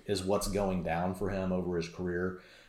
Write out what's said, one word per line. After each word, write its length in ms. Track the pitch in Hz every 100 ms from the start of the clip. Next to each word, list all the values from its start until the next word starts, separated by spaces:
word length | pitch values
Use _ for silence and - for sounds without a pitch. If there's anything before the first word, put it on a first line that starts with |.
| -
is 160 | 98
what's 240 | 92 101 104
going 340 | 98 98 90
down 320 | 80 82 90
for 160 | 95 98
him 220 | 95 92
over 260 | 92 87 87
his 100 | 82
career, 520 | - 90 87 90 92 - -